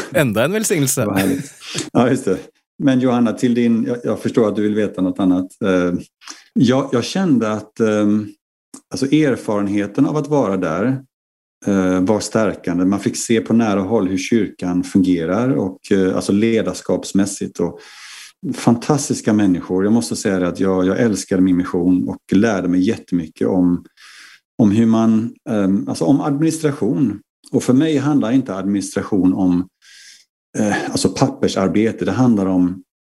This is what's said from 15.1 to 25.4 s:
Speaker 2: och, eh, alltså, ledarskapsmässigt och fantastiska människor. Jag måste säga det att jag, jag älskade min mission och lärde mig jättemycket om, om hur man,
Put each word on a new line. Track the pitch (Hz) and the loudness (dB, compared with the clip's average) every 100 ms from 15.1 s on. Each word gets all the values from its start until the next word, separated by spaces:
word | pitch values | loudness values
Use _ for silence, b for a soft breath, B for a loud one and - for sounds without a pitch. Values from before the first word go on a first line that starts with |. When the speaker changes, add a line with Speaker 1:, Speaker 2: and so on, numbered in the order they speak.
| 87 80 98 127 | 2 0 0 0
Speaker 2:
och, | 143 98 - - | 0 -2 -6 -2
eh, | 98 92 104 | 2 2 0
alltså, | - | 0
ledarskapsmässigt | 101 113 113 90 78 - 90 - 98 98 - 92 - | 0 2 2 0 -6 -4 -4 -2 -2 -2 -4 -10 -6
och | 85 - B B B B B _ 165 | -6 -6 B B B B B _ -10
fantastiska | 120 - 117 - 147 - 131 - | -2 0 0 0 -2 -2 -4 0
människor. | 107 101 85 - 92 | 2 2 0 -2 -2
Jag | 101 | 0
måste | 117 117 107 | 0 0 -4
säga | 107 95 | -2 -2
det | 87 | -2
att | 87 | -2
jag, | 95 92 92 | 0 2 0
jag | 98 | 0
älskade | 120 95 - 95 | 0 -2 -2 2
min | 95 90 | 2 2
mission | 92 90 87 90 - | 0 0 2 2 0
och | - - | -8 -2
lärde | 95 113 98 90 | 2 2 0 0
mig | 90 | 0
jättemycket | 95 110 - 90 80 - 113 | 0 -2 -4 -4 -4 -4 -2
om, | 98 90 87 - B B B B B _ - | 2 2 0 -4 B B B B B _ 2
om | 107 | 4
hur | 107 113 | 4 4
man, | 113 113 110 117 - | 4 4 2 0 -8